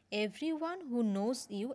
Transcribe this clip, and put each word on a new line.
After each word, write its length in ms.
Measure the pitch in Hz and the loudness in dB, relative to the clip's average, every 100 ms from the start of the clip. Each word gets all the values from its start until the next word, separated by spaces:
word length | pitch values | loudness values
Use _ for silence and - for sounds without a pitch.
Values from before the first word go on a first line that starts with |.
| _ | _
"Everyone 680 | 208 214 - 311 311 330 381 302 | 0 0 0 -2 0 -2 -4 -2
who 100 | 240 220 196 | 2 4 4
knows 240 | 214 254 - | 2 0 -4
you 220 | 202 233 | -4 -4